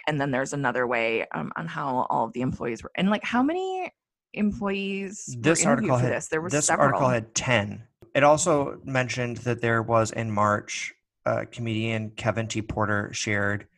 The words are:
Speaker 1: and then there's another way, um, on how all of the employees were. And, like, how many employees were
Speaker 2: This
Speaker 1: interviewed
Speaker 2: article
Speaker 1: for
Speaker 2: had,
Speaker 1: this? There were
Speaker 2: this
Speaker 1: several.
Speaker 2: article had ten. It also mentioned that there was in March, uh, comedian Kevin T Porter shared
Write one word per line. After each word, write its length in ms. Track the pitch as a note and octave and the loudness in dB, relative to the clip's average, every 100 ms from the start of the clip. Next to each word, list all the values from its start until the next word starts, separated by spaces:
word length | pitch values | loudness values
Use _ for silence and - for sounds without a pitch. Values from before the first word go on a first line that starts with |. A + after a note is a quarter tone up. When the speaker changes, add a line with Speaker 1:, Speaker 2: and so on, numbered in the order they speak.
| - | -2
Speaker 1:
and 140 | D3+ | -2
then 120 | C#3 | 0
there's 220 | B2+ C3+ | 0 -2
another 320 | C#3+ C3 B2 B2 | -2 0 0 0
way, 400 | A#2+ A2+ A2+ - | 2 2 0 -2
um, 180 | - D2+ - | -6 -6 -8
on 100 | E3 | -8
how 400 | D#3+ D3 B2+ - | -6 -4 -2 0
all 160 | C3+ A2+ | -2 -2
of 80 | |
the 80 | A#2+ | -2
employees 420 | B2+ - - A2+ | -4 -2 -6 -6
were. 80 | - - | -8 -2
And, 140 | F#3+ | 0
like, 140 | G#3 | 0
how 180 | - A#3+ | 0 2
many 500 | C#4 F4+ F#4+ F#4 F4+ _ _ _ _ | 2 0 -4 -6 -8 _ _ _ _
employees 1000 | - G#3 - G3 G3 G3 G3 F#3+ G#3 - B2 | -2 -2 0 -4 -2 -4 -4 -6 -10 -12 -2
were 60 | |
Speaker 2:
This 200 | C#3 E3 | 2 4
Speaker 1:
interviewed 280 | D3 D3 G3 | 4 2 4
Speaker 2:
article 60 | B2 | 2
Speaker 1:
for 60 | |
Speaker 2:
had, 100 | B2 | 2
Speaker 1:
this? 140 | A#2 - | -2 -2
There 140 | D#3+ | -4
were 80 | E3+ | 0
Speaker 2:
this 160 | D3 D3+ | 0 2
Speaker 1:
several. 220 | E3 C#3+ | 4 4
Speaker 2:
article 220 | F#2+ C3 | 4 2
had 240 | A#2+ A2+ | 2 -2
ten. 500 | - - A#2 G#2 G2+ - _ - | -4 2 2 2 -6 -14 _ -2
It 100 | C#3+ | 4
also 560 | C#3+ D3+ F3+ D3 C#3 - | 6 6 4 2 0 -6
mentioned 540 | - C3 B2 B2+ A#2+ A2+ | -2 0 0 -2 -4 -4
that 240 | B2+ A#2+ | -2 0
there 200 | A#2 A#2 | 2 2
was 300 | A2 A2+ A2 | 2 2 2
in 180 | A#2 A2+ | -2 -2
March, 640 | G#2 G#2 G#2+ - - - - _ _ A#2+ | 2 4 2 -2 -8 -8 -12 _ _ -2
uh, 200 | A#2 A2 | -2 -4
comedian 600 | - A#2 A2 A2+ A2 G#2+ | -8 -4 -2 -2 -2 -6
Kevin 360 | - A#2 G#2+ A2 | -4 -2 -2 -2
T 140 | A2 | -4
Porter 480 | - - G#2 G#2 G2+ | -4 -2 0 0 -2
shared 520 | A2+ A2 G2+ G2+ G#2 - | -4 -2 0 0 -2 -6